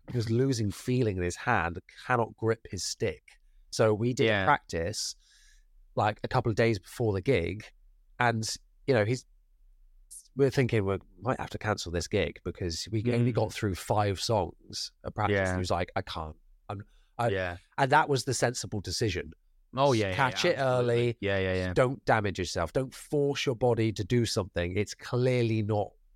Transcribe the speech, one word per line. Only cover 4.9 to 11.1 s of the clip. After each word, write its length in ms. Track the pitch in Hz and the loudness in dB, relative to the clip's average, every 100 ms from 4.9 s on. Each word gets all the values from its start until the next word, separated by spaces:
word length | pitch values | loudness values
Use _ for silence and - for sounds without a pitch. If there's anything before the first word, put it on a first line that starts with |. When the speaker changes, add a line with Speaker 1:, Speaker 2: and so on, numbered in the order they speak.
| 107 - - _ _ - - - - - - | -6 -8 -10 _ _ -20 -20 -20 -20 -10 -2
Speaker 1:
like, 240 | 107 107 | 0 0
a 40 | - | -2
couple 220 | 127 120 | 0 0
of 60 | 110 | 2
days 240 | 117 104 | 2 2
before 340 | - - 113 | -4 -4 0
the 80 | 95 | 0
gig, 440 | 110 113 85 104 - _ - _ _ - | 2 2 0 -6 -12 _ -20 _ _ 0
and, 280 | 120 113 107 - _ _ - | 0 2 -2 -8 _ _ 2
you 60 | |
know, 120 | 123 104 | 2 4
he's, 200 | 127 - _ _ _ - - - - - - - 131 | 0 -6 _ _ _ -20 -20 -20 -20 -20 -20 -8 2
we're 140 | 135 | 2
thinking 340 | 143 120 113 98 | 4 2 2 2
we 120 | 95 - | -2 -4